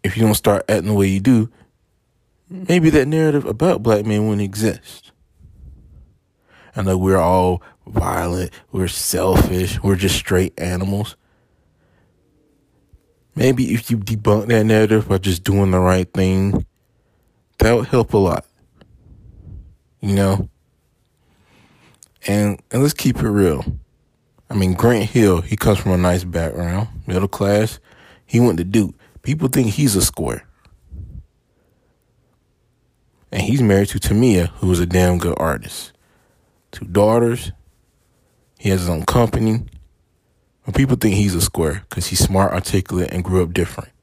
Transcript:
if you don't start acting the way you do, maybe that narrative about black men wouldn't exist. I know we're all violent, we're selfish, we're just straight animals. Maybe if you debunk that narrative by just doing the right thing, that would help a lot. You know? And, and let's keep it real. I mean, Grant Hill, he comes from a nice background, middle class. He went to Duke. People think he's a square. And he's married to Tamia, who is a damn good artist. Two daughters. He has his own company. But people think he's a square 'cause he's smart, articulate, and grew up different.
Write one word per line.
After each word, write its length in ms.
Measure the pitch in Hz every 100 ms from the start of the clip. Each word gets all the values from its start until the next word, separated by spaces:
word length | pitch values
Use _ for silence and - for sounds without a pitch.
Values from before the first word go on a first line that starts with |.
if 120 | 95
you 80 | 107
don't 120 | 110
start 280 | 104 110 101 -
acting 180 | 104 90
the 60 |
way 140 | 104 98
you 120 | 95
do, 300 | 101 120 110 _ _ _ _ _ _ _ _ _ _
maybe 400 | 185 - 180 160
that 160 | 147 135
narrative 380 | 160 156 143
about 380 | - 110 180 -
black 220 | 113 104
men 220 | 107 104 110
wouldn't 140 | 104
exist. 720 | 98 104 110 - - - - _ _ _ - - - - - - - _ _ _ _ _ -
I 60 | -
know 160 | 95 92
we're 200 | 95 92
all 440 | 82 92 90 90 - _
violent, 680 | - 104 82 - 87 90 90 - _
we're 160 | 95 90
selfish, 960 | - - - 95 95 - 90 90 -
we're 160 | 98 95
just 180 | 95
straight 420 | - - 92 92 -
animals. 580 | 90 90 95 98 104 - _ _ _ _ _ _ _ _ _ _ _ _ _ _ _ _ _ - _ _ _
Maybe 380 | - 131 131 127
if 180 | 117 -
you 60 | 117
debunk 500 | 101 110 107 104 107
that 160 | 113
narrative 460 | 110 107 107 110 -
by 80 | 98
just 260 | 98 87
doing 280 | - 101 98
the 80 | 92
right 320 | 92 92 90
thing, 520 | - 95 95 98 85 - _ _ _ _ _ _ _ _ -
that 160 | 110
would 140 | 117 131
help 260 | 123 110
a 40 | 107
lot. 280 | 92 - _ _ _ _ _ _ _ - - - - - - _ _ _
You 160 | 101
know? 340 | 98 98 98 - _ _ _ _ _ _ _ _ _ _ _ _ _ _ _ _ _ -
And, 340 | 104 104 98 _
and 100 | 120
let's 120 | 143
keep 240 | - 139 120
it 100 | 120
real. 380 | 101 92 71 - - _ _ _ _ _ _ _
I 40 |
mean, 200 | 104 92
Grant 360 | 87 113 117 107
Hill, 320 | 127 104 87
he 140 | 85
comes 240 | 104 - 98
from 140 | 95
a 40 | 90
nice 260 | 90 90
background, 640 | 90 85 82 - 85 92 110 - -
middle 200 | 90 98
class. 520 | - 101 104 110 - _ - - - _
He 120 | 117
went 200 | 120 82
to 40 |
Duke. 320 | 87 110 98 - _ -
People 240 | - 156 160
think 260 | 147 113
he's 220 | 104 143
a 60 | 98
square. 460 | - - 71 57 - _ _ _ _ - - - - _ _ _ _ _ _ _ _ _ _ _ _ _ _ _ _ _ _ _ _
And 100 | 101
he's 220 | 104 135
married 260 | 113 98 101
to 100 | 98
Tamia, 480 | - 104 127 95 82
who 240 | - 92
is 80 | 87
a 60 |
damn 320 | 87 92 90 87
good 180 | 85 -
artist. 540 | 80 - - - - _ _ _ _ _ _ _ _
Two 140 | -
daughters. 640 | - 92 104 117 117 113 - - _ _ _ _ _ _ _ _ _ _
He 100 | 104
has 120 | 95
his 80 | 87
own 160 | 80
company. 600 | - 123 113 - 110 110 - - _ _ _ _ _ _ _ _
But 100 | -
people 200 | 95 135
think 200 | 123 110
he's 200 | 98 101
a 60 | 87
square 420 | - - 80 98 -
'cause 180 | - -
he's 120 | 92
smart, 340 | - 95 98
articulate, 580 | 90 - 98 - 90 90
and 100 | 90
grew 220 | 90 92
up 100 | 85
different. 360 | 87 85 - - _